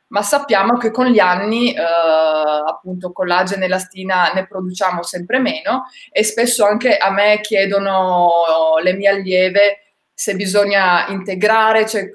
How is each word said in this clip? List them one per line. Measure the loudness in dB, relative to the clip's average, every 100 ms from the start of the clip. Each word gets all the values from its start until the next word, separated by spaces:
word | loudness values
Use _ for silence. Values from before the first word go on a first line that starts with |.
| _
Ma | -4
sappiamo | 0 0 2 2 2 0
che | 0
con | 0 2
gli | 4
anni, | 4 2 -2 0 0
eh, | 0
appunto, | 0 2 2 2 2 0 0 0 -2 -6 -10 -10 -8
collagene | -6 -2 0 -2 -4
e | -2
elastina | -2 -4 -10 -4 0 0
ne | -2 -6
produciamo | -8 -8 -4 -4 -4
sempre | -6 -10 -4 -2
meno | -2 -4 -4 -6 -6 -18 -6
e | -2
spesso | -2 -2 -2 2 2
anche | 2 0 2
a | 0
me | 2 2 2
chiedono | 0 0 0 0 0 0 0 2 4 4 2 2 2 2
le | 0
mie | 0 0
allieve | 0 0 0 2 2 2 0 _ _ _
se | -10 -6 -4
bisogna | -2 0 2 2 2 2 -2
integrare, | -6 -8 -2 2 2 2 2 0
cioè | -4 -8